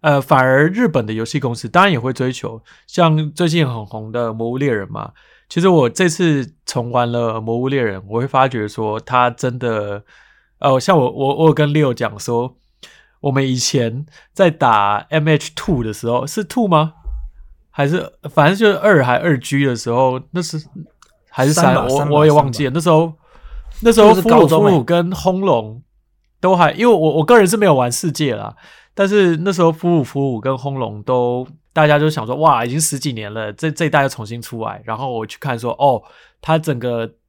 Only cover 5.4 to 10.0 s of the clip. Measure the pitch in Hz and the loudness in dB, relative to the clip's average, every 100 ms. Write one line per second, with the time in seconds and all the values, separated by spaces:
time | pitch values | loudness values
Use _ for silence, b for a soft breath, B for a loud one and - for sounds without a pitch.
5.4 | _ - 185 170 123 - 185 160 175 143 | _ -2 2 4 2 0 -2 0 0 0
6.4 | 123 _ - 135 120 123 120 120 117 113 | -4 _ -10 -8 -4 -2 -2 -2 -2 -4
7.4 | 110 117 131 139 117 95 98 110 135 135 | -6 -4 -2 -2 -2 -6 -8 -6 -2 0
8.4 | 131 120 107 - 110 107 - 127 123 120 | 0 -2 -8 -6 -6 -6 -4 0 0 -2
9.4 | 127 123 123 110 104 101 | -6 -6 -6 -4 -6 -10